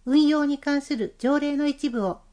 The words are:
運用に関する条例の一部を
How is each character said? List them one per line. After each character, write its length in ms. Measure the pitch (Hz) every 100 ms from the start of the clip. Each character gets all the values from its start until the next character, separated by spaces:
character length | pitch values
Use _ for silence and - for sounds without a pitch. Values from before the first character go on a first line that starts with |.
| 247
運 220 | 285 294
用 180 | 302 285
に 140 | 277
関 240 | - 285
す 120 | 277 262
る 200 | 208 -
条 220 | 247 285
例 180 | 294 285
の 80 | 294
一 240 | 277 294
部 160 | 233 190
を 160 | 170 _